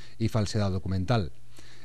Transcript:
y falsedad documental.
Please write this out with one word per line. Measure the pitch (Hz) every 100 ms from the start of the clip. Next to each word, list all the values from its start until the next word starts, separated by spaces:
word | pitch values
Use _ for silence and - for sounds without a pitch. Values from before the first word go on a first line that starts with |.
| - -
y | 110
falsedad | 110 101 110 101
documental. | 92 - 95 92 120 85 - - - - -